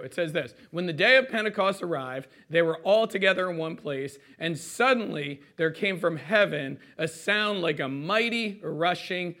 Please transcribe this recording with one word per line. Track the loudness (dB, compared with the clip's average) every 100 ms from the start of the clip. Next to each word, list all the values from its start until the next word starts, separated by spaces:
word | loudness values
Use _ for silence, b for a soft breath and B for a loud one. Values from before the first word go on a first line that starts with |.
it | -4
says | -4 -2
this, | -2 -4 -8 B
"When | -6
the | -4
day | 2 6 6
of | 4
Pentecost | 0 -2 0 0 0
arrived, | -2 -4 -4 -8 -12 b b
they | 2
were | 4 2
all | 4 4 4
together | 2 2 2 0
in | -2
one | -6 -6
place, | -6 -6 -6 -10 B B
and | -4 -4
suddenly | -6 0 2 2 0 -6 -6 -8 B B
there | -2
came | 0 -2 0
from | 0 -2
heaven | 2 4 4 0 -6 -8 B B
a | -6
sound | -4 -2 0 0 0
like | -2 -2
a | -2
mighty | -4 0 2 2 0 -4 -6
rushing | -6 0 0 0 -4 -4 -4 -8